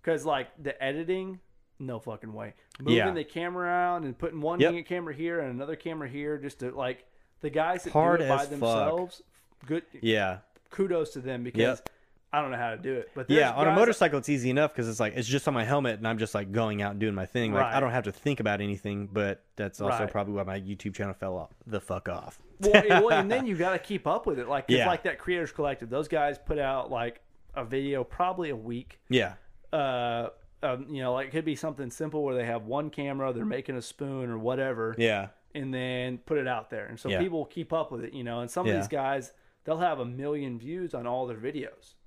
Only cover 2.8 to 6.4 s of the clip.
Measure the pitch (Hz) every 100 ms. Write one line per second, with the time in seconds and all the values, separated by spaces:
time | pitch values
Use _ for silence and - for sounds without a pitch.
2.8 | 135 117 98 170 - 165 175 180 175 180
3.8 | 180 175 147 - 170 160 151 175 165 170
4.8 | 160 180 170 139 170 170 139 120 139 156
5.8 | 165 160 139 143 147 151